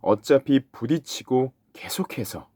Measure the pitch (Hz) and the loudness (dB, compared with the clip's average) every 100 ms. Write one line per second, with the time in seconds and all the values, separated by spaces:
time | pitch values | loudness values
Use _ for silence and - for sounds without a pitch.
0 | - 104 - 139 - 139 - - 113 160 | 2 0 4 2 4 0 0 -10 -2 -2
1 | - - - 127 131 _ _ - - - | -2 -14 -2 0 0 _ _ -20 -10 -6
2 | 190 - 107 82 - | -6 -6 -8 -10 -16